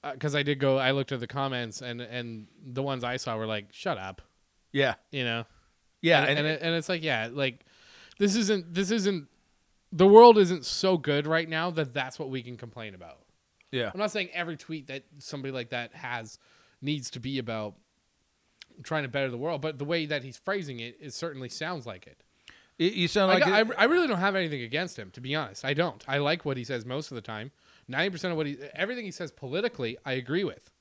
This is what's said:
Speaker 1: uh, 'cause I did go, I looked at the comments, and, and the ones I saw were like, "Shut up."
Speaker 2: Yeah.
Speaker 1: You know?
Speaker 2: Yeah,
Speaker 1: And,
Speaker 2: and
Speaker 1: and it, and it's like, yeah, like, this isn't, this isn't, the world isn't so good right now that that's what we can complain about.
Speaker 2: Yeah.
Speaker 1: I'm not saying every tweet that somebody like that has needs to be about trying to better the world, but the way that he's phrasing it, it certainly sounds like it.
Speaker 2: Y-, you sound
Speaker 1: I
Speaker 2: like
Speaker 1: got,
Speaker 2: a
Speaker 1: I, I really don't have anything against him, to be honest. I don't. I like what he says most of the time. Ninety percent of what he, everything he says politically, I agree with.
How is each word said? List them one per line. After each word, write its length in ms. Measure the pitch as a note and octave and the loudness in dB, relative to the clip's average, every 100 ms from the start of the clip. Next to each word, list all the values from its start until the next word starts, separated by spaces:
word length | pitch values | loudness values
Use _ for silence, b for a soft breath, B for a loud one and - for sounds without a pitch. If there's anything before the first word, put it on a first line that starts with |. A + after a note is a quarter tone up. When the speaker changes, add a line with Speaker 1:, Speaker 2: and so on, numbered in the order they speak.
Speaker 1:
uh, 100 | C#3+ C3+ | -10 -6
'cause 160 | D3+ | -2
I 80 | D3 | 0
did 160 | C#3+ C#3 | 0 0
go, 200 | C#3 C3+ | 2 4
I 120 | C3 | 2
looked 220 | C#3 C3+ | 0 -2
at 80 | C3 | -6
the 60 | A#2 | -6
comments, 540 | C#3+ C#3 B2+ A#2 G#2 | -4 -4 -4 -6 -10
and, 180 | B2 A#2+ | -10 -10
and 460 | A#2 B2 A#2+ A2+ G#2+ _ | -10 -10 -10 -12 -16 _
the 180 | C3+ B2+ | -10 -6
ones 220 | C#3 C3 | -4 -4
I 120 | A#2+ B2 | -4 -4
saw 200 | - A2+ | -4 -4
were 100 | A2 | -2
like, 200 | G#2+ G2+ | -4 -6
"Shut 240 | - F#3+ A#2 | -8 -6 -4
up." 220 | F#2+ F#2 - _ _ _ _ | -8 -12 -20 _ _ _ _
Speaker 2:
Yeah. 220 | C#3 C3+ - _ | 0 0 0 _
Speaker 1:
You 120 | C#3 | -6
know? 200 | B2 A#2 A2+ _ _ _ _ _ | -4 -4 -8 _ _ _ _ _
Speaker 2:
Yeah, 180 | D#3+ D3+ | 4 6
Speaker 1:
And, 100 | C3+ | 6
Speaker 2:
and 80 | D3 | 2
Speaker 1:
and 60 | D3+ | 0
it, 140 | D#3 | -2
and 120 | E3 | -2
it's 140 | E3 D#3 | -2 -2
like, 140 | F3 | -4
yeah, 260 | D#3 A#2+ A#2 | -2 -2 -2
like, 320 | C3+ C3+ A#2 b b b b b - | -2 -2 -4 b b b b b 0
this 160 | G3+ G#3 | 2 2
isn't, 380 | G3+ G#3 E3+ | 2 0 -2
this 160 | E3+ F#3+ | -4 0
isn't, 380 | A3+ G3 F#3 C#3 _ _ _ _ _ _ | 0 0 -2 -6 _ _ _ _ _ _
the 140 | D#3+ F#3+ | 6 12
world 300 | G#3+ A#3+ G#3+ | 12 12 12
isn't 300 | F3+ F3 B2 | 6 2 -4
so 320 | - F#3+ F3+ | 0 2 2
good 280 | D3 C#3+ D3 | 2 2 2
right 220 | D#3+ E3 | 0 0
now 220 | D#3+ F3 | -2 -2
that 240 | D#3+ C#3+ | -2 -4
that's 240 | C3 C3 - | -4 -6 -6
what 100 | C#3 | -8
we 140 | C3 | -6
can 140 | A#2+ A#2+ | -8 -14
complain 380 | A#2 A2+ A2 | -14 -12 -14
about. 260 | F#2 E2 C#2 _ _ _ _ _ | -14 -20 -20 _ _ _ _ _
Speaker 2:
Yeah. 200 | C3 A2 | -4 -4
Speaker 1:
I'm 40 | F#3 | -2
not 100 | G#3+ | -4
saying 200 | G#3+ F3+ | -4 -6
every 220 | E3+ E3+ D#3 | -6 -6 -8
tweet 320 | - D#3+ C3 | -10 -12 -10
that 160 | C3+ _ D3 | -14 _ -20
somebody 340 | - C#3+ C3+ | -14 -10 -8
like 180 | C3 A#2 | -8 -6
that 240 | B2 A#2 | -8 -8
has 440 | - B2+ B2 A2 - b b b b | -12 -8 -8 -8 -18 b b b b
needs 260 | C#3 D3+ B2 | -6 -6 -6
to 80 | B2+ | -10
be 180 | A#2+ C#3 | -6 -6
about 360 | A#2 A2 G#2+ - _ _ _ _ _ _ _ _ - - | -6 -6 -8 -12 _ _ _ _ _ _ _ _ -20 -20
trying 220 | C3 D#3 | -6 -4
to 40 | C3+ | -2
better 220 | C#3 C3+ | -2 -2
the 80 | A#2+ | -2
world, 220 | D3+ D#3+ | -4 -4
but 160 | D#3 C#3 | -4 -6
the 60 | |
way 220 | C#3+ E3+ D3+ | -2 -2 -2
that 180 | D3 | -4
he's 120 | C3+ A#2+ | -6 -10
phrasing 440 | - G3+ D3 B2 | -6 -4 -4 -8
it, 160 | A#2 - | -10 -12
it 140 | D3+ | -14
certainly 340 | - E3 C3+ B2+ | -8 -8 -8 -10
sounds 380 | - D#3 F3 A#2 | -8 -6 -6 -10
like 200 | F#2 - | -14 -18
it. 160 | - _ b b b b _ | -20 _ b b b b _
Speaker 2:
Y-, 80 | E3+ | 0
you 220 | G#3 E3+ | 2 0
sound 220 | G#3 F#3+ | 4 6
Speaker 1:
I 40 | |
Speaker 2:
like 100 | F#3 | 6
Speaker 1:
got, 260 | C#4+ G#3+ A3 | 6 4 2
Speaker 2:
a 80 | - | 4
Speaker 1:
I, 40 | |
I 20 | |
really 220 | A#3 F4 D#4+ | 4 4 2
don't 120 | F#3+ | 2
have 180 | F#3+ F#3+ | 2 0
anything 260 | E3+ C#3+ | -2 -4
against 360 | A#2 C#3+ F3+ - | -4 -4 -4 -8
him, 120 | G2 | -14
to 80 | - | -12
be 140 | B2+ | -6
honest. 300 | D3+ A#2+ G2 | -4 -4 -6
I 100 | C3+ | -4
don't. 280 | C#3+ E3+ G3 - | 0 -2 -4 -4
I 100 | C#3 | 0
like 260 | C#3+ E3+ | 0 0
what 120 | D3+ C3+ | -2 -6
he 80 | |
says 200 | A#2+ B2+ | -4 -6
most 260 | A2+ C3 D3+ | -4 -8 -6
of 40 | |
the 80 | B2 | -12
time. 280 | A2 G#2+ A#2+ b b b - | -10 -12 -12 b b b -8
Ninety 240 | C3 F#3+ | -2 -2
percent 220 | F3+ F3+ | -2 -4
of 40 | E3 | -2
what 100 | D3 | -4
he, 100 | C3+ C#3+ | -6 -12
everything 300 | - G3 B3 | -6 -4 -4
he 60 | G#3 | -8
says 200 | - D#3+ | -10 -12
politically, 680 | - C3+ D#3 A3+ - A#2 B2 | -10 -6 -4 -4 -4 -6 -6
I 80 | C#3+ | -6
agree 300 | C3 B2 E3 | -6 -2 -2
with. 260 | F#3 - _ _ | -2 -6 _ _